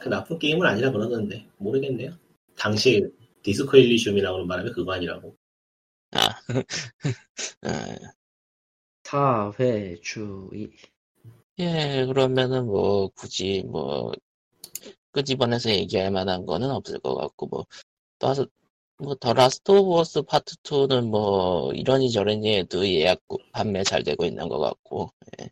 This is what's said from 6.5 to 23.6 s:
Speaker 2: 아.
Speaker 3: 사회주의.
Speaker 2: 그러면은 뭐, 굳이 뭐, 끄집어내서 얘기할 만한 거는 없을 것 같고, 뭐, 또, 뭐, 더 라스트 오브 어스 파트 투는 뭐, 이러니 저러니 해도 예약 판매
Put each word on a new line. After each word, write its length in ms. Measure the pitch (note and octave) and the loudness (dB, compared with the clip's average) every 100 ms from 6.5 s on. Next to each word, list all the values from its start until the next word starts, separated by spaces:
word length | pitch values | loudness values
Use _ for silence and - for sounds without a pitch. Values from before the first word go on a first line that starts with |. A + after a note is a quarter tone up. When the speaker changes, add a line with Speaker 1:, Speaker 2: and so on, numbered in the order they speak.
| B2+ - - A#2+ - C#3 - _ - - - | -4 -4 -8 -10 -6 -6 -6 _ -12 -12 -8
Speaker 2:
아. 340 | - D#2 G1+ - - - _ _ _ _ _ _ _ _ | -6 -6 -8 -12 -16 -20 _ _ _ _ _ _ _ _
Speaker 3:
사회주의. 1700 | - C#3+ C#3 A2+ G#2 G2+ B2+ G#2+ F#2+ E2+ - A2+ G#2 F#2+ F#2+ G#2 G#2 - - _ _ _ - - _ - F3 D#3+ C#3+ C3+ C3 | -6 0 2 2 -2 0 0 0 -4 -10 -10 -10 -10 -10 -12 -12 -12 -16 -20 _ _ _ -20 -20 _ -6 -2 -2 0 0 2
Speaker 2:
그러면은 600 | C3+ C3 C3 B2+ C3 A#2 | 2 2 2 2 0 0
뭐, 420 | F#2+ F#2+ G2+ F#2+ | 0 2 2 0
굳이 540 | - G2+ - F#2+ G2 - | -6 -12 -6 -2 -2 -4
뭐, 460 | D#2+ C#2 C#2+ A#1 - _ _ _ _ - - - - _ | -6 -4 -4 -6 -10 _ _ _ _ -18 -18 -18 -20 _
끄집어내서 580 | C#3+ C#3 C3 A#2+ A#2+ A#2 | -4 -2 0 2 2 2
얘기할 400 | F#2+ F2 G2+ F#2+ | 0 0 0 0
만한 360 | F#2+ F#2+ F#2 E2+ | 0 -2 -4 -4
거는 240 | E2+ C3+ | -2 -2
없을 280 | A#2+ - C#2+ | -4 -6 -6
것 140 | C2+ | -4
같고, 320 | C2 C#2+ - - | -4 -6 -8 -8
뭐, 180 | - - - - _ _ _ | -8 -10 -18 -20 _ _ _
또, 160 | B2+ C#3 - _ _ _ _ - | 0 0 -4 _ _ _ _ -12
뭐, 160 | C#3+ C3+ | -10 -2
더 160 | B2 | 2
라스트 380 | A#2 B2+ - - | 6 6 4 6
오브 220 | G3 F#3+ E3 | 6 6 2
어스 220 | E3 D3+ | 2 -2
파트 340 | - D3 - - | 0 -2 -2 -10
투는 440 | - C#3+ C3+ B2+ A#2 | -2 2 4 2 2
뭐, 640 | G#2+ G#2 G2 F#2 F2 C2+ | 2 4 4 2 2 0
이러니 360 | - - C3+ C3 | -2 2 2 4
저러니 460 | A2 G#2 G#2+ G#2+ G2+ | 2 2 2 2 2
해도 280 | E2+ F2+ G2 | 0 0 2
예약 340 | E2+ F2 F2+ - - - | 4 4 2 -4 -10 -6
판매 300 | A#2 | -4